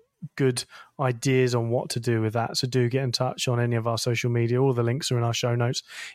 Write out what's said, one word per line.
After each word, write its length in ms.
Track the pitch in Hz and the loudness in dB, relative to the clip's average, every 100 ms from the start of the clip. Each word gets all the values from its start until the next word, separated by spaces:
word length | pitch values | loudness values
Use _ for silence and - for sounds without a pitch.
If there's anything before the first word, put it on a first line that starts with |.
| _ _ 165 - | _ _ -16 0
good 260 | 131 123 - - - - | 0 0 -8 -16 -20 -4
ideas 540 | 131 117 135 131 127 | -2 0 2 4 4
on 160 | 120 117 | 2 0
what 200 | 123 - | -2 -2
to 100 | 123 | -4
do 220 | 120 113 | 0 0
with 120 | 110 | 0
that. 220 | 113 113 - | 0 -2 -4
So 100 | 127 | 0
do 220 | 127 120 | 0 2
get 160 | 131 | 0
in 80 | 131 | -2
touch 360 | - 127 - 131 | -2 -2 -2 -2
on 100 | 120 | 2
any 160 | 120 117 | 2 0
of 120 | 117 | 0
our 100 | 113 | -2
social 340 | 123 117 123 | 0 0 0
media. 260 | 120 117 123 | 0 2 4
All 160 | 135 | 2
the 80 | 120 | 2
links 300 | 117 135 - | 0 0 -2
are 60 | 120 | 0
in 60 | |
our 100 | 117 | 0
show 200 | 117 123 | 0 0
notes. 300 | 120 120 - - - - | 0 0 -2 -10 -16 -16